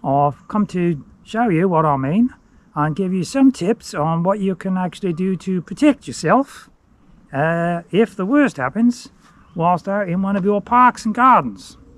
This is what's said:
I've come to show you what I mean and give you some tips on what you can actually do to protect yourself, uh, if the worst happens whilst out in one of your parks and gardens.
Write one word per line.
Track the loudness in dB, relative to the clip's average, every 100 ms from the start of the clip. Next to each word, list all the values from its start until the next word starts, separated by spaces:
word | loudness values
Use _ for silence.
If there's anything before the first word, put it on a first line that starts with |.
I've | 0 2 0 -2 _
come | -4 -2
to | 0 -2 -2 -8 -20
show | -10 -2 0
you | 2 2
what | 2
I | 2 0
mean | 0 0 0 -2 _ _ _
and | -4 -4
give | -2 -4
you | -2
some | -4 4 2
tips | 4 -2 -2 -4
on | -4 -2 0
what | 0 0
you | -2
can | -4 -4 -4
actually | -4 -6 -6
do | -4 -2 -4
to | -4 -6
protect | -6 0 0 0 -6
yourself, | -6 0 2 0 -8 -20 _ _ _ _ -20 _
uh, | -4 -2 0 -2 -4 -4
if | 0 0
the | 0 0
worst | 2 2 0
happens | -6 0 0 0 -10 _ _ _ -16
whilst | -2 0 0 -2
out | -4 -2
in | -4
one | -2 -2
of |
your | 0 -2
parks | 0 4 4 4
and | -6
gardens. | 2 4 4 2 -8 -18 -20 -20